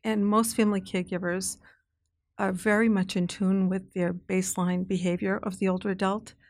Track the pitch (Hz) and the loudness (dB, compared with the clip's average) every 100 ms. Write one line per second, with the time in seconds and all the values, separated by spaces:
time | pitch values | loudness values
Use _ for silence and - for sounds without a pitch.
0 | 220 214 202 214 226 - 214 202 190 190 | -4 0 2 2 2 2 2 2 -2 -4
1 | 180 180 180 180 190 - - _ _ _ | -4 -4 -2 -4 -4 -8 -14 _ _ _
2 | _ _ _ - 202 185 208 208 226 202 | _ _ _ -4 -4 -2 2 4 4 2
3 | 185 190 175 - 185 196 185 185 190 - | 2 0 -2 0 0 2 2 0 -4 -2
4 | 170 175 - 185 185 - 180 180 185 190 | -2 -2 -2 -2 0 0 0 0 0 0
5 | 180 175 196 202 214 190 196 185 202 190 | 0 0 0 -2 -4 -2 -2 0 -2 -2
6 | 190 208 226 - _ | -2 -2 -6 -20 _